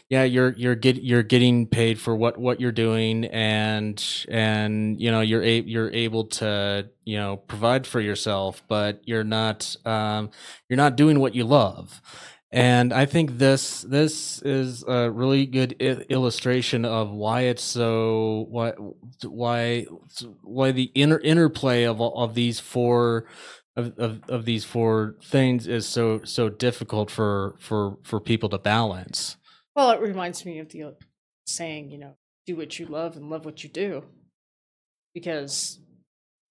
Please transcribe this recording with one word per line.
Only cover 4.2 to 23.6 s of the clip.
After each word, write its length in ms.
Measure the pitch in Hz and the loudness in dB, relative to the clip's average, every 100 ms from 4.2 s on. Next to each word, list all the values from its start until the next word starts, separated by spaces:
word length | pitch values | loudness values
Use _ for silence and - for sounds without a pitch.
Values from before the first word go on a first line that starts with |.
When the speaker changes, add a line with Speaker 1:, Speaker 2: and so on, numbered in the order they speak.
| - | -4
Speaker 1:
and, 680 | 113 110 107 107 107 107 107 | 0 2 0 0 0 -2 0
you 120 | 113 | 0
know, 100 | 113 | 2
you're 220 | 110 110 | 2 2
a-, 180 | 107 113 | 2 2
you're 300 | - 113 110 | 0 -4 -2
able 320 | 113 117 113 | -2 -2 -2
to, 640 | 110 - 107 104 101 101 101 _ | -4 -4 -2 0 -2 -4 -6 _
you 140 | - 104 | -8 -4
know, 180 | 101 98 | -4 -8
provide 500 | - 107 113 131 131 | -10 -2 2 2 0
for 140 | 123 | -2
yourself, 600 | 104 101 110 98 95 - - | -2 -2 -2 -2 -2 -6 -4
but 340 | 107 104 101 | -2 0 -4
you're 180 | - 113 | -4 -2
not, 540 | 107 110 110 107 - - | 0 0 0 -2 -8 -8
um, 460 | 117 110 107 107 104 - - - - | -4 -2 -2 -4 -6 -12 -20 -16 -4
you're 80 | 127 | 2
not 180 | 143 127 | 2 6
doing 240 | 151 147 | 6 6
what 140 | 135 | 2
you 100 | 117 | 0
love. 560 | 113 143 101 - 92 - - - - - - | 4 4 4 -2 -16 -20 -20 -20 -20 -20 -4
And 400 | 123 123 123 123 | 2 6 6 4
I 140 | 120 | 2
think 320 | 139 170 151 120 | 2 2 0 4
this, 460 | 135 135 - - | 4 4 0 -10
this 580 | - 139 156 156 - - | -2 2 2 0 -10 -6
is 420 | 143 135 127 120 - | -2 -2 -2 -6 -2
a 220 | 123 117 | 0 0
really 340 | 110 131 139 | 0 2 2
good 320 | 135 131 127 - | 2 0 0 0
i-, 280 | 131 131 - | -2 -2 -2
illustration 760 | 131 123 - 127 127 123 120 117 | 0 0 0 0 0 0 -2 0
of 240 | 113 104 | -2 -2
why 320 | 104 107 120 | -4 -2 0
it's 200 | 127 120 | 0 0
so, 840 | - 120 117 113 113 110 110 110 110 | -4 -2 0 2 0 0 0 -2 -4
why, 220 | 117 117 - 104 - 117 - 113 | -4 -4 -6 -14 -16 -20 -16 -14
why, 600 | 117 120 120 117 117 104 85 _ - 120 95 | -4 -2 0 0 -2 -6 -16 _ -16 -16 -18
why 300 | - 123 135 | -10 0 2
the 180 | 127 127 | 2 0
inter-, 240 | 131 147 160 | 4 4 4
interplay 640 | 151 160 156 - 135 120 | 4 4 4 2 0 2
of, 180 | 117 110 | 2 0
of 340 | 117 117 117 | -2 -2 -2
these 260 | 113 120 113 | 0 0 -2
four, 680 | - 127 120 120 120 117 113 - - - | -6 0 2 4 4 0 -4 -18 -20 -20